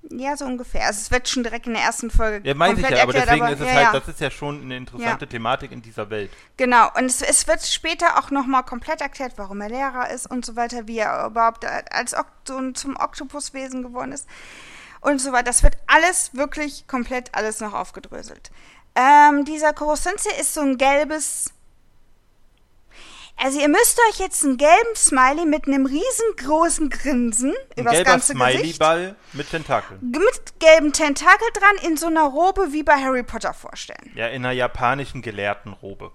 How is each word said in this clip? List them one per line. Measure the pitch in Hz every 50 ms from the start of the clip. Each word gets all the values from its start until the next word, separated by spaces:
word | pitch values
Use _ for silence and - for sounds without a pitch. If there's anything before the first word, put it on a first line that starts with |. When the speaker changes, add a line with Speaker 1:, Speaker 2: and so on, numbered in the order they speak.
| - 311
Speaker 1:
Ja, | - 240 254 277 294
so | 277 285
ungefähr. | 262 254 240 247 - - - 107 143
Also | 214 208
es | - -
wird | - 247 247 -
schon | - 262 240
direkt | 233 220 233 - 240
in | 226
der | 220 -
ersten | - 233 - - 226
Folge | - - 233 220 208 208 202
Speaker 2:
Ja, | 135 143
meine | 143 165 185 208
ich | -
Speaker 1:
komplett | - 269 262 -
Speaker 2:
ja, | -
aber | - 127
Speaker 1:
erklärt, | - - -
Speaker 2:
deswegen | - - -
Speaker 1:
aber | - 143
Speaker 2:
ist | 139
es | 147 -
Speaker 1:
ja, | -
Speaker 2:
halt, | 143 143 - 214
Speaker 1:
ja. | 135
Speaker 2:
das | - -
ist | 131 -
ja | 156 135
schon | - - 147 147 147 147 135
eine | 131 127
interessante | 127 127 120 - 120 - 233 226 - 151
Speaker 1:
Ja. | 131
Speaker 2:
Thematik | - 120 113 113 131 135 139 135
in | 123 123 113
dieser | 113 110 - 107 101
Welt. | 110 107 101 95 - - - _ _ -
Speaker 1:
Genau, | 262 247 247 240 220 - - -
und | 262
es, | 254 247 -
es | - - - - - -
wird | 320 330 -
später | - - - - 320 339 330 349 330 - -
auch | 269 -
nochmal | 277 277 269 247 269 254 254
komplett | - 269 240 - - 311 311
erklärt, | 302 277 - - 277 254 -
warum | - 202 190 196 202
er | 202 208
Lehrer | 226 254 277 269 262 254 247 -
ist | - 254 -
und | - - 254 233
so | - 226
weiter, | 233 240 233 240 240 220 214
wie | 233 226
er | 214 - 123 131 156 226
überhaupt | 220 233 226 226 233 - -
als | - - 143 - - - - 247 240 -
Ok-, | - - - _ _ _ -
so | 269 262
ein, | 262 262 254
zum | - - 277 269 -
Oktopuswesen | - - - - 302 269 - 294 277 - - 269 262 262 262 254 247
geworden | 247 240 247 262 262
ist | 269 277 - - - - - - - - - - - - - - - -
und | - - 294 269
so | 262 277 254
weiter. | 247 247
Das | 247 240 -
wird | - - - - -
alles, | - 262 311 320 349 370 - - - -
wirklich | 247 285 285 - 311 302 294 285 - - _
komplett | - 262 240 - 262 254 247 - -
alles | - 208 220 214 -
noch | 220 214 202
aufgedröselt. | - 180 - - 190 - - - - - - - - - - - - - - - - _ _ _
Ähm, | 220 254 269 294 294 294 294 294 285 285
dieser | 277 311 311 302 302
Koro-sensei | 302 - 294 302 302 285 - 349 370 415 - 415 381 -
ist | 330 - -
so | 320
ein | 294 269 269 240
gelbes, | 262 269 277 285 302 277 311 311 294 - - - - - - _ _ - _ _ _ _ _ _ - _ _ _ _ _ _ _ _ - _ _ _ _ _ _ _ _ - - - - - - - - - -
also | 240 269 269 294
ihr | 294 294
müsst | 294 392 480 453 - - 480 440
euch | 403 -
jetzt | 381 370 - - 294
einen | 285 262 240
gelben | 285 302 339 392 466 466 440
Smiley | - - - 302 262 254 262 285 311 349
mit | 311 294 311 -
einem | - 269 277 269 269
riesengroßen | 262 302 392 523 494 - 453 453 403 - 254 262 302 311 330 339 330 - 320 277
Grinsen | - - - 269 302 247 240 233 220 - 247 269 349 523 539 _ -
Speaker 2:
Ein | -
Speaker 1:
übers | 247 233 233
Speaker 2:
gelber | - 185 254
Speaker 1:
ganze | 254 254 254 - 285
Gesicht | 240 123 127 127 330 - 160 165
Speaker 2:
Smiley-Ball | - 156 156 165 170 180 185 208 _ _ - -
mit | 139 147 -
Tentakeln. | - 165 147 - 135 110 - - - 95 254 247
Speaker 1:
mit | 240 311 359 466 - - - - - -
gelben | 330 320 320 330 294 302 285
Tentakel | - 330 294 277 - 294 349 381 415 440 466 440
dran | 415 403 403 415 381 - 339
in | 320 285
so | 330
einer | 339 330 320 311
Robe | 285 254 285 339 370 392 392 - -
wie | 269 302 302
bei | 302 302 277
Harry | 269 262 262 247 220
Potter | - - 226 214 190 -
vorstellen. | - - - - - - - - - - - -
Speaker 2:
Ja, | - 113 117
in | 123 131 123
einer | 127
japanischen | 127 127 123 120 - - 127 120 131 139 139 - - 135 117
Gelehrtenrobe. | 117 104 101 101 101 101 - - 107 98 - - 101 98 - - 95 -